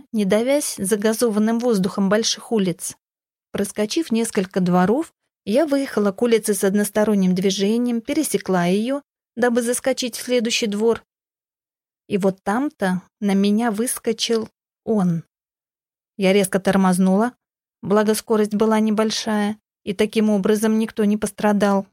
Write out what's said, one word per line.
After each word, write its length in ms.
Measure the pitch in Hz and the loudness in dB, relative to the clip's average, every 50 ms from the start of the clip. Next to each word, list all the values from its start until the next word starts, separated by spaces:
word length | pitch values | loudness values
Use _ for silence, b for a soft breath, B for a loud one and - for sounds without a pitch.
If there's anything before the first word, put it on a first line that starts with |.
| - _ | -6 _
не 120 | - 214 208 | -4 -2 0
давясь 520 | 185 214 214 240 262 277 294 285 - - - | 2 2 2 2 2 0 0 0 -4 -6 -6
загазованным 800 | 202 190 220 208 202 220 220 220 247 233 202 208 214 226 226 233 | -2 -2 -2 0 0 0 0 0 0 0 2 2 2 2 0 0
воздухом 500 | 233 247 226 196 185 196 - - 196 190 | 0 0 2 2 0 0 0 -2 0 2
больших 420 | 202 220 226 - - - - - | 2 2 0 -2 -4 -6 -4 -2
улиц. 460 | 233 220 190 185 160 - - - - - _ _ _ _ _ _ _ _ _ _ | -2 0 0 0 -2 -4 -8 -12 -12 -14 _ _ _ _ _ _ _ _ _ _
Проскочив 580 | - - 202 202 - - 208 214 - 339 320 - | -6 -6 -6 -4 -4 -4 -4 -2 -2 -4 -2 0
несколько 500 | 220 226 233 - - 220 190 - - 196 | -2 -2 -2 -2 -2 -4 -4 -2 -2 0
дворов, 540 | 180 175 175 180 180 190 220 294 330 - _ _ _ _ _ _ _ | 0 2 2 2 4 2 2 0 -2 -4 _ _ _ _ _ _ _
я 200 | 196 202 269 339 | -2 0 0 2
выехала 460 | 302 277 277 277 254 - 214 208 202 | 2 0 0 -2 -2 -2 -2 0 0
к 100 | 190 - | 0 0
улице 320 | 240 240 233 214 - 220 202 | 2 2 2 2 2 -2 -2
с 100 | 196 - | 0 0
односторонним 720 | 196 190 208 208 202 - 214 214 220 214 196 185 185 180 | 0 2 0 0 0 0 0 2 2 2 2 2 2 2
движением, 640 | 185 208 202 190 196 196 202 220 233 247 247 233 233 | 2 0 0 0 0 0 0 0 0 -2 -2 -4 -4
пересекла 640 | 226 - 285 311 285 - - 190 - - 185 180 175 | -4 -4 -2 -2 -2 -2 -2 -4 -2 -2 0 0 2
её, 360 | 175 185 208 220 247 277 285 - _ _ _ _ _ _ | 2 0 0 0 -2 -4 -6 -8 _ _ _ _ _ _
дабы 260 | 233 233 247 233 247 | -2 0 0 0 0
заскочить 540 | 240 233 247 - - 262 254 - 254 240 233 | 0 -2 -4 -2 -2 -4 -2 -2 -4 -6 -8
в 60 | - | -10
следующий 440 | - - 247 247 220 240 226 - 247 | -4 -2 0 0 0 0 -2 -2 -2
двор. 380 | 214 202 202 220 233 226 226 - _ _ _ _ _ _ _ _ _ _ _ _ _ _ _ _ _ _ _ _ - | -4 -2 0 0 0 0 0 -4 _ _ _ _ _ _ _ _ _ _ _ _ _ _ _ _ _ _ _ _ -6
И 100 | 208 196 | -4 0
вот 240 | 185 190 185 - | 0 0 -2 -2
там-то 600 | _ 196 202 240 277 294 - _ 202 185 185 180 - _ _ _ | _ -4 -2 -2 -2 -4 -4 _ -2 -2 -2 -4 -6 _ _ _
на 140 | 220 202 196 | -2 0 0
меня 360 | 196 202 202 208 214 240 240 | 2 2 2 2 0 0 -2
выскочил 800 | 202 202 233 254 - - - 233 226 220 - - 233 226 220 - - _ _ _ _ _ | -2 -2 -4 -4 -6 -6 -4 -4 -4 -4 -2 -2 -2 -4 -4 -8 -14 _ _ _ _ _
он. 400 | _ - 226 208 185 175 170 165 - _ _ _ _ _ _ _ _ _ _ _ _ _ _ _ _ _ _ | _ -2 0 2 2 0 0 -2 -6 _ _ _ _ _ _ _ _ _ _ _ _ _ _ _ _ _ _
Я 160 | - 196 185 | -2 0 2
резко 260 | 190 202 196 185 - 190 | 4 2 2 0 -2 -2
тормознула, 800 | 190 196 190 196 190 185 180 180 190 185 185 196 220 247 - _ _ _ _ _ _ _ _ _ | 0 0 2 2 2 2 4 4 2 2 2 2 0 -2 -4 _ _ _ _ _ _ _ _ _
благо 360 | - 175 196 214 214 214 214 | -4 0 0 2 2 2 0
скорость 400 | 214 - - 233 214 214 208 208 | -2 -2 0 0 0 2 0 0
была 240 | 202 220 220 220 214 | 0 2 2 2 2
небольшая, 760 | 214 220 214 208 220 226 214 - - 226 214 208 208 202 214 - _ _ _ _ _ | 2 2 2 0 0 0 -2 -4 -4 -2 -2 -2 -2 -2 -4 -6 _ _ _ _ _
и 100 | - 196 | -8 -2
таким 360 | - 214 214 - 220 214 214 | -2 -2 0 0 0 2 2
образом 460 | 214 202 196 214 214 208 220 220 220 220 | 2 2 2 0 0 2 2 0 2 0
никто 240 | 226 220 - - 214 | 0 -2 -2 -2 0
не 120 | 208 208 | 0 0
пострадал. 720 | 208 - 202 - - - 208 208 202 208 202 196 196 196 - | 0 -2 -6 -4 -2 0 0 2 2 2 2 2 0 -2 -4